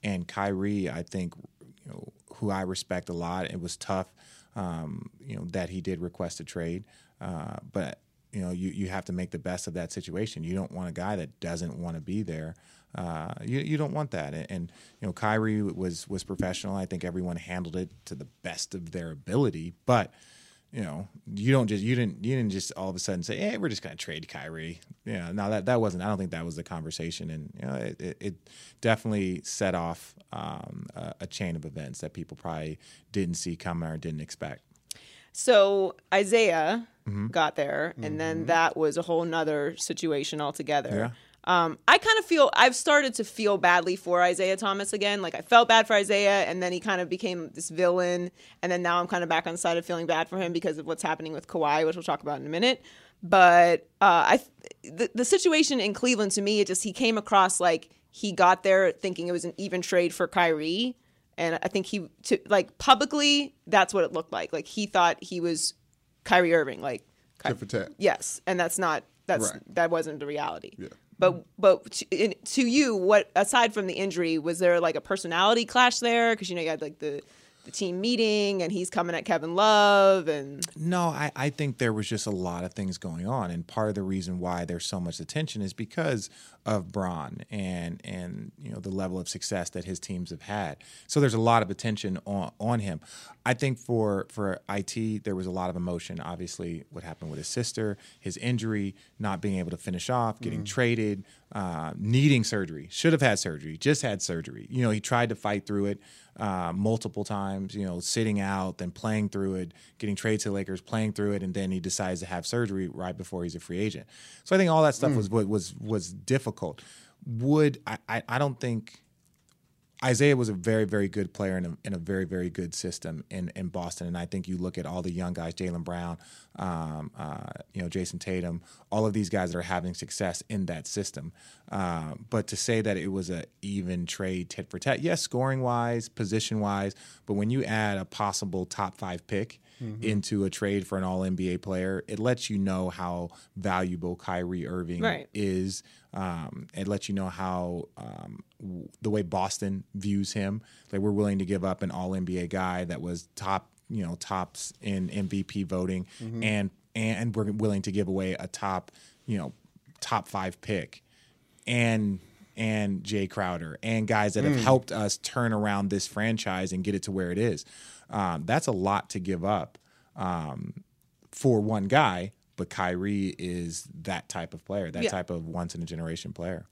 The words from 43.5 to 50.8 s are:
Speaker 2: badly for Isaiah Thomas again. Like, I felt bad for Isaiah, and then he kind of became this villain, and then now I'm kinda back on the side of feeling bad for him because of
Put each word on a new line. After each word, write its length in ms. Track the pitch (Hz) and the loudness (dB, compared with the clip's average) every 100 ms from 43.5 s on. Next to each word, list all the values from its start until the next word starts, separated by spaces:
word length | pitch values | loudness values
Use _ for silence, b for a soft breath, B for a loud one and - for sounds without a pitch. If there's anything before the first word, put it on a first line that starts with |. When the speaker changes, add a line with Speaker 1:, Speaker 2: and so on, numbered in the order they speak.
| 196 | 6
Speaker 2:
badly 360 | 175 175 175 | 8 6 4
for 280 | 175 - 175 | -2 2 4
Isaiah 340 | 180 180 185 190 | 6 4 2 2
Thomas 380 | 208 196 202 | 0 0 -2
again. 260 | 214 202 202 | 0 0 0
Like, 140 | 180 | -2
I 80 | - | -6
felt 260 | - 233 233 | 8 8 10
bad 180 | 226 220 | 8 8
for 60 | |
Isaiah, 520 | 214 202 202 202 196 | 4 4 4 6 6
and 180 | 185 180 | 4 0
then 100 | 180 | 0
he 80 | 180 | -2
kind 220 | 202 190 | 0 0
of 80 | 175 | 0
became 400 | 185 214 180 160 | -2 -4 -4 -6
this 160 | - 165 | -10 -8
villain, 640 | 160 180 180 180 180 175 b b b | 2 4 6 2 0 -2 b b b
and 100 | 175 | -2
then 80 | 180 | 0
now 200 | 175 170 | 2 2
I'm 60 | 175 | 2
kinda 200 | 190 170 | 0 2
back 200 | 160 170 | 2 0
on 60 | |
the 60 | 170 | -2
side 180 | 175 170 | 0 0
of 80 | |
feeling 220 | 170 170 165 | 0 -4 0
bad 240 | 160 165 | 0 0
for 80 | 185 | -2
him 160 | 175 | -2
because 240 | 170 180 | 0 -2
of 80 | 156 | -4